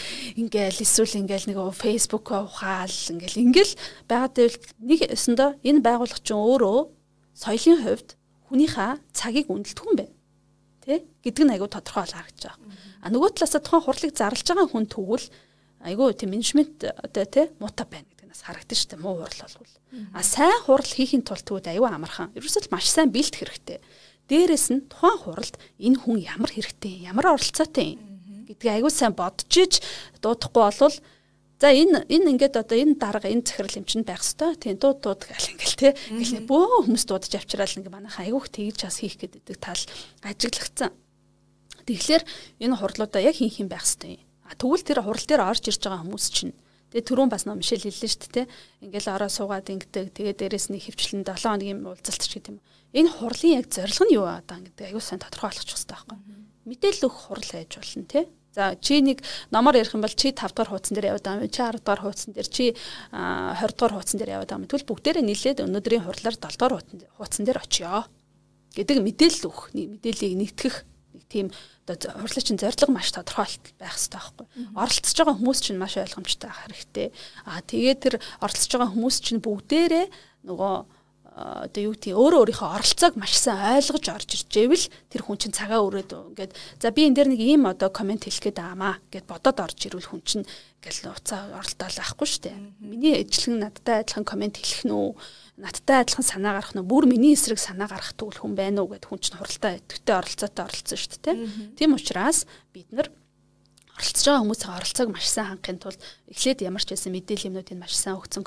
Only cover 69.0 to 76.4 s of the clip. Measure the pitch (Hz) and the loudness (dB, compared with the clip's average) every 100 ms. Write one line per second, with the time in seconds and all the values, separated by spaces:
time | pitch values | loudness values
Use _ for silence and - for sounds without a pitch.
69 | 202 - 330 - - - - - 311 208 | 2 4 2 2 -6 -10 -10 -10 -8 -8
70 | 226 214 196 185 208 - 262 - - _ | -6 -4 -2 -2 -4 -4 -6 -6 -16 _
71 | _ - _ 208 190 - - _ - 175 | _ -20 _ -6 -6 -8 -20 _ -12 -8
72 | 180 208 208 - - 202 208 - 285 233 | -8 -8 -6 -4 -2 -2 -2 -2 0 0
73 | - - - - 196 - - _ - - | -2 -6 -8 -6 -6 -8 -18 _ -12 -8
74 | - 190 - - - - 226 202 240 - | -8 -8 -16 -20 -20 -14 -10 -4 -2 0
75 | - - 311 202 247 254 - 190 190 196 | 0 2 2 4 2 0 -2 -4 -6 -6
76 | 190 - 185 - | -6 -8 -6 -6